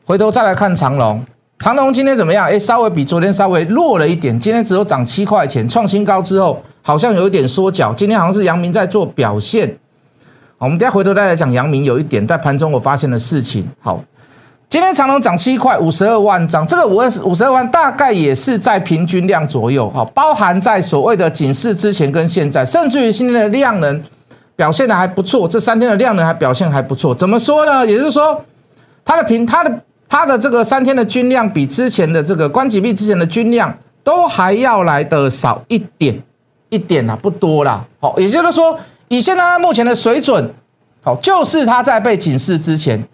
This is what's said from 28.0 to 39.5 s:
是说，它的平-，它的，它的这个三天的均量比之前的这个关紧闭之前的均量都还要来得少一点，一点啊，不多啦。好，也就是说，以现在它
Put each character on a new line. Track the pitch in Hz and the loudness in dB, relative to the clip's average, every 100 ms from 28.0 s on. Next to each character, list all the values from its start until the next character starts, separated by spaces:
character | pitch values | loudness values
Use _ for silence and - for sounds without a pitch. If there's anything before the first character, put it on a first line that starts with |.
是 | 302 | 0
说， | 269 302 302 - _ _ _ _ _ | 0 0 -2 -8 _ _ _ _ _
它 | - 330 | -2 0
的 | |
平-， | 311 226 233 | 2 0 0
它 | 294 | 0
的， | 311 226 - _ _ | 0 -4 -10 _ _
它 | 285 320 | 0 2
的 | 254 | 0
这 | 254 | 0
个 | 240 | 0
三 | 226 269 | 2 0
天 | 262 | 0
的 | 269 | 0
均 | 226 247 247 | 0 -2 0
量 | 254 226 | 0 0
比 | 170 | -2
之 | 139 - 254 | -2 -2 -2
前 | - 160 | 0 0
的 | 165 | 0
这 | 151 | 0
个 | 180 151 | -2 0
关 | 175 269 | 0 0
紧 | 208 | 0
闭 | 208 | -2
之 | 196 208 | -2 0
前 | 196 | 0
的 | 170 | 0
均 | 226 226 | -2 0
量 | 240 175 110 - _ | 0 0 -4 -18 _
都 | - 339 339 | -2 2 0
还 | - 185 | 0 0
要 | 202 254 220 | 2 2 2
来 | 175 143 | 2 0
得 | 147 160 139 | 0 0 0
少 | - - 113 - | 0 -2 -2 -2
一 | 226 196 - | -4 -4 -4
点， | 147 110 - _ _ _ _ | -2 -2 -10 _ _ _ _
一 | 220 | -6
点 | - 160 113 | -2 -2 -2
啊， | 110 | -4
不 | 208 | -4
多 | 175 170 156 | -2 0 2
啦。 | 143 107 113 _ | 0 -2 -6 _
好， | 147 - | -4 0
也 | 190 | 0
就 | 269 | 0
是 | 339 | 0
说， | 330 330 320 - _ _ | 2 2 0 -8 _ _
以 | 247 | -2
现 | 240 370 | 0 0
在 | |
它 | 349 | 0